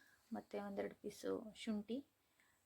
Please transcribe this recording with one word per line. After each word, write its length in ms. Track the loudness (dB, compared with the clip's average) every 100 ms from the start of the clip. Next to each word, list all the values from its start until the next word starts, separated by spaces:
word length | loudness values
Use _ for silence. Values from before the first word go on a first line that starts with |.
| -20 -20 -6
ಮತ್ತೆ 260 | -6 -2 -2
ಒಂದೆರಡು 360 | 0 0 0
ಪೀಸು 580 | -2 -6 -2 0 2 0 -4
ಶುಂಠಿ, 500 | 0 2 2 -2 -2 _ _ _ -20 _